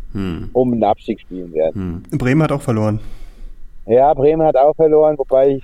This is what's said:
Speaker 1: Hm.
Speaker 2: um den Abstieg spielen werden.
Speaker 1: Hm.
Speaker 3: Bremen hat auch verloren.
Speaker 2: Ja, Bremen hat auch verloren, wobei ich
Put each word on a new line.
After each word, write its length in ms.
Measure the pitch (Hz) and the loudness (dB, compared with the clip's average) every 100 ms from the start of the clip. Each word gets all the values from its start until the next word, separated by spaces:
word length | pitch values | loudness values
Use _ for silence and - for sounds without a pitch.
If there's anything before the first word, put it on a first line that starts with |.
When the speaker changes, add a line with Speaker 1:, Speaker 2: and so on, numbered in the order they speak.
| - | -8
Speaker 1:
Hm. 360 | 98 95 80 92 | -6 -6 -6 -4
Speaker 2:
um 180 | 123 127 | -2 0
den 120 | 117 | 0
Abstieg 360 | 104 113 - 107 | 0 -2 -6 -10
spielen 320 | - 92 87 | -10 -14 -8
werden. 500 | 78 80 101 92 87 - | -4 -2 -4 -8 -8 -8
Speaker 1:
Hm. 80 | 139 | -4
Speaker 3:
Bremen 240 | 123 147 | 0 2
hat 80 | 156 | 0
auch 100 | 143 | -2
verloren. 380 | - 110 107 107 - - - - - - - - - | -2 -2 0 -2 -6 -12 -14 -14 -16 -14 -16 -14 0
Speaker 2:
Ja, 260 | 120 139 | 4 4
Bremen 320 | 143 143 160 156 | 4 2 4 2
hat 100 | 131 | 4
auch 200 | 143 156 | 2 4
verloren, 420 | 160 151 156 151 | 4 4 4 0
wobei 380 | 131 131 139 | 0 2 2
ich 80 | 139 | 0